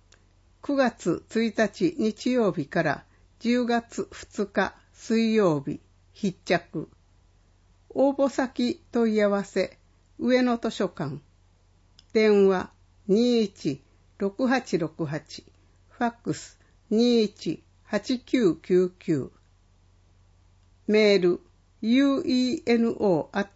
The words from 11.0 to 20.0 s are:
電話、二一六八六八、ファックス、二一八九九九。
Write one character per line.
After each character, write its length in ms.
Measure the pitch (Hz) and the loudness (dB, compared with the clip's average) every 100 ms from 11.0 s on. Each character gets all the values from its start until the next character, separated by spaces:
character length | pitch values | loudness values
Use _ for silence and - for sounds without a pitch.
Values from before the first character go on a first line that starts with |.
| 147 143 - _ _ _ _ _ _ _ _ | -8 -10 -16 _ _ _ _ _ _ _ _
電 340 | 220 214 202 196 | 2 4 6 4
話、 240 | 185 - _ _ _ - | 2 -4 _ _ _ 0
二 340 | 202 247 233 | 2 2 2
一 400 | 208 - - 135 _ _ _ - | 0 -4 -6 -6 _ _ _ -6
六 280 | 196 - 262 | -6 -2 -2
八 320 | 262 - 175 | -2 -2 -4
六 280 | 160 - 160 | -4 -6 -8
八、 380 | 147 - - - _ _ _ _ | -8 -10 -20 -20 _ _ _ _
フ 160 | - | -6
ァ 40 | 240 | -6
ッ 20 | |
ク 220 | - - | -6 -8
ス、 260 | 143 - - _ _ - | -8 -10 -20 _ _ -2
二 340 | 214 240 240 | 0 2 2
一 400 | 214 - - - _ _ | 0 -4 -10 -10 _ _
八 380 | - 208 - 247 | -8 -6 -4 -8
九 340 | - 262 202 151 | -2 0 2 0
九 300 | - 180 180 - | 0 0 0 -4
九。 320 | - 151 - _ _ _ _ _ _ _ | -4 -4 -4 _ _ _ _ _ _ _